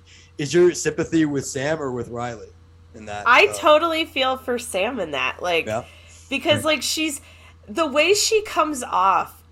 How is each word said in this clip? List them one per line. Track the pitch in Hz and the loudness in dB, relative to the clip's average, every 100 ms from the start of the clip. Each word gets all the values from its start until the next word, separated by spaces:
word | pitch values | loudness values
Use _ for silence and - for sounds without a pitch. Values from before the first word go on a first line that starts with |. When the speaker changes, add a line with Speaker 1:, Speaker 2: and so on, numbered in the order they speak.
| - - - - | -20 -20 -20 -8
Speaker 1:
Is | 143 | 0
your | 170 180 | 6 6
sympathy | - 156 156 160 165 151 | 4 -4 -2 0 2 2
with | 143 - | 0 -4
Sam | 135 143 156 | -4 -2 -2
or | 139 | -4
with | 123 113 | -6 -6
Riley | 120 120 110 95 - - - - | -6 -6 -8 -14 -20 -20 -20 -20
in | 220 | -16
that, | 214 208 208 | -10 -2 4
Speaker 2:
I | 269 415 | 4 4
Speaker 1:
uh, | |
Speaker 2:
totally | - 311 302 330 320 | 2 4 4 4 -2
feel | 320 277 262 254 | -4 -2 -2 -2
for | - 240 | -4 -6
Sam | - 190 214 262 | -4 -4 -4 -4
in | 165 | -6
that. | 139 127 - | -4 -4 -4
Like, | 175 165 123 | -2 -2 0
Speaker 1:
Yeah. | 113 - - - - - | -6 -8 -20 -20 -20 -8
Speaker 2:
Because, | 269 311 294 | -4 0 0
Speaker 3:
Right. | 311 294 | 2 -2
Speaker 2:
like, | |
she's, | - 320 311 285 - - - - - | -2 -4 -4 -6 -16 -20 -20 -20 -8
the | 214 311 | -2 0
way | 285 330 | 2 2
she | 415 - 440 | 0 0 0
comes | 415 349 302 262 | 0 -2 0 -2
off | - 180 190 175 - - - | -4 2 2 2 0 -12 -12